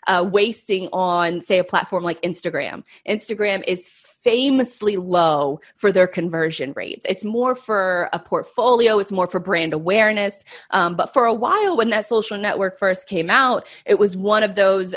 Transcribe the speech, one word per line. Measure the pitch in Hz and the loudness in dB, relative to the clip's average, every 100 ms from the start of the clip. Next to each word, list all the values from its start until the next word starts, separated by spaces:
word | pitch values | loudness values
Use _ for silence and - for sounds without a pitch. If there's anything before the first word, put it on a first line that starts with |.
| - | -2
uh, | 185 202 | 0 2
wasting | 202 220 214 - 190 185 | 2 0 -4 -4 -4 -4
on, | 185 180 175 170 170 | -2 0 0 0 -2
say, | - 190 | 0 0
a | |
platform | 180 180 - 185 | 2 -2 -2 -4
like | 170 165 | -4 -4
Instagram. | 175 170 175 156 135 - - - - | -6 -6 -6 -6 -6 -10 -18 -16 -6
Instagram | 214 - 208 208 190 - | -6 -6 -4 -2 -2 -4
is | 180 - _ - _ | -6 -8 _ -20 _
famously | 240 233 277 262 247 - 208 196 | 0 2 2 2 0 -2 -2 -2
low | 180 180 165 147 143 151 _ - | 0 2 4 2 0 -4 _ -2
for | 208 | 2
their | 190 180 | 4 2
conversion | 185 165 165 160 160 135 - | 2 -4 -2 -2 -4 -8 -8
rates. | - - - | -12 -8 -6
It's | 185 214 | -4 -4
more | 226 254 247 | -2 -2 -2
for | - 208 185 180 175 | -2 -2 0 0 -2
a | 170 | -6
portfolio, | - 170 - - 240 233 226 214 | -4 -4 -4 0 2 4 4 2
it's | 196 | 0
more | 190 175 | -2 -2
for | 185 | -2
brand | 170 170 160 | -2 -2 0
awareness. | 156 165 214 214 214 202 208 - - - | -2 0 2 2 2 -4 -6 -20 -20 -4
Um, | 190 175 175 | 0 0 0
but | - | 0
for | 269 233 | 2 2
a | |
while | 214 240 403 403 269 | 2 0 0 0 0
when | 226 | 0
that | 220 208 | 0 0
social | 226 214 208 | -2 -2 -4
network | 208 - 190 185 | -4 -2 -4 -2
first | 196 185 - | -2 -2 -4
came | 185 165 | -4 2
out, | 240 254 233 - - | 2 2 0 -6 -12
it | - 202 | 0 2
was | 202 185 | 2 0
one | 196 214 | 0 2
of | 214 | 2
those, | 190 190 190 185 | 2 2 2 -2